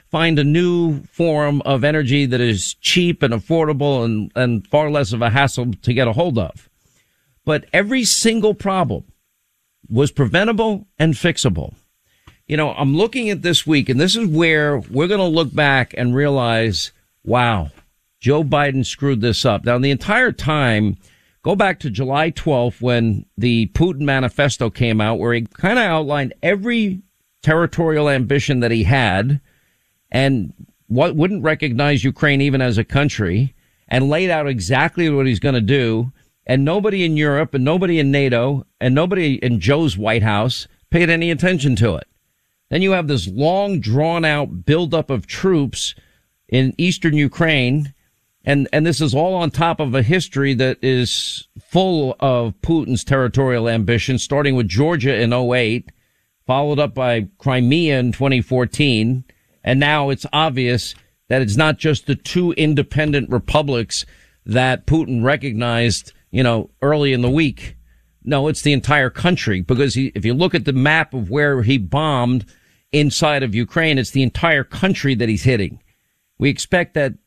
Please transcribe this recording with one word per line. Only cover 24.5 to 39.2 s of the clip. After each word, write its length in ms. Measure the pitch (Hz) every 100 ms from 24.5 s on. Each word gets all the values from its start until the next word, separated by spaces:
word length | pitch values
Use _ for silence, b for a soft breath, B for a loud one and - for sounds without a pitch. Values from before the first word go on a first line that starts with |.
| - 117
came 320 | - 120 107
out, 180 | 107 110
where 140 | 117
he 140 | 120 110 -
kinda 220 | 185 247
outlined 540 | 208 160 143 147 131 -
every 580 | 165 196 226 233 208 185 - _ _ _
territorial 680 | 151 160 165 - 165 151 147
ambition 500 | 135 123 143 - 131
that 100 | 117
he 120 | 113
had 580 | 92 135 113 92 123 143 - _ _ _ _ _ _
and 400 | 123 139 127 90 - - _ _
what 280 | 120 170 160
wouldn't 260 | 185 196
recognize 640 | 156 156 151 117 147 143
Ukraine 380 | 135 - 151 139
even 180 | 143 135
as 160 | 127 110
a 80 |
country, 720 | 110 139 147 - 92 98 135 - _ _ _
and 220 | 123 139
laid 180 | 156 185
out 200 | 160 143
exactly 600 | 123 87 127 165 - 160
what 160 | 143
he's 140 | 131 110
gonna 240 | 143 127
do. 500 | 104 139 117 113 123 - _ _ -
And 160 | 131
nobody 440 | 143 196 208 196 170
in 100 | 151
Europe 380 | 147 143 156
and 100 | 135
nobody 340 | 131 180 185 165
in 120 | 139
nato 560 | 143 135 120 131 139 - _
and 160 | 127
nobody 420 | 135 175 190